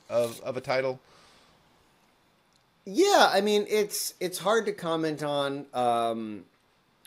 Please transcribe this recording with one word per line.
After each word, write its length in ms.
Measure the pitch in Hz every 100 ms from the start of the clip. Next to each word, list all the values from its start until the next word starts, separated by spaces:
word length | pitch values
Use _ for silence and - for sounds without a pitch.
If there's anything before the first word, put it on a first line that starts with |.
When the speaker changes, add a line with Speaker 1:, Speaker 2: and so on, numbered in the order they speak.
| -
Speaker 1:
of, 300 | 117 120 120
of 140 | - 123
a 60 |
title? 400 | 131 131 131 131 _ - - - _ _ _ _ _ _ _ _ _ _ _ _ _ _ -
Speaker 2:
Yeah, 440 | 202 392 370 196
I 100 | 180
mean, 260 | 208 208 208
it's, 460 | 214 208 - - -
it's 200 | 180 -
hard 260 | 180 226 220
to 60 |
comment 500 | - 170 165 160 147
on, 460 | 147 143 139 139 139
um, 720 | 127 123 117 117 113 110 104 87 _ _ _ _ _